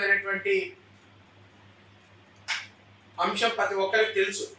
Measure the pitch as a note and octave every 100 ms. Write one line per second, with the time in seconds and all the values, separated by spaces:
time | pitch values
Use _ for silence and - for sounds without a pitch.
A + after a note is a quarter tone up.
0 | G3 G3+ G3 F#3+ G3+ F#3+ - - - -
1 | - - - - - - - - - -
2 | - - - - - - - - - -
3 | - - - G3+ A#3 A3+ G3 G3 F#3+ A3
4 | A3 G3 G3 G3+ -